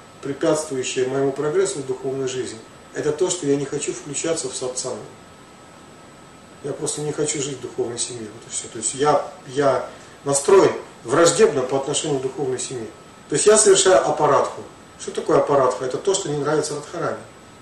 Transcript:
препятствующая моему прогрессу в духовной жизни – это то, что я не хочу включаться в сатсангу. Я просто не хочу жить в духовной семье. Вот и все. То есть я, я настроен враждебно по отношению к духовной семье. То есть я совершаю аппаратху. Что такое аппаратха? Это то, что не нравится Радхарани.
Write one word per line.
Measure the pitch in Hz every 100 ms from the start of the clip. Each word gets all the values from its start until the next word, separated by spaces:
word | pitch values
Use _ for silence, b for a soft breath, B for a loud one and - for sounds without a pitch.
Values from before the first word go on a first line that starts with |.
| - -
препятствующая | 139 135 160 151 - 131 - 135 127
моему | 135 139
прогрессу | 135 147 180 185 147
в | 127
духовной | 127 135 135 127
жизни – | 127 110 - - - -
это | - 147
то, | 147 180
что | - 143
я | 143
не |
хочу | 139 147 -
включаться | - 147 139 165 165 -
в | -
сатсангу. | 127 123 123 107 - - - - - - - - - - - - - - - -
Я | 147
просто | - 151 -
не | 151
хочу | 143 151 156
жить | 139 127
в |
духовной | 120 - 117 117
семье. | - 120 107
Вот | - -
и |
все. | - -
То | 113
есть | -
я, | 131 147 139 - - -
я | 131 143 127 - B B B
настроен | 143 139 - 190 147 - - -
враждебно | 117 147 170 - 220 135
по | 123 139
отношению | - - 156 135
к |
духовной | 127 - 131 127
семье. | - 127 107 - - - -
То | 143
есть | -
я | 214
совершаю | 208 185 190 185 -
аппаратху. | - 147 127 - - - - - -
Что | -
такое | - - 147
аппаратха? | 139 139 127 -
Это | 127 135
то, | -
что | 190 151
не | 147
нравится | 139 151 -
Радхарани. | 143 - 170 139 110 - - - -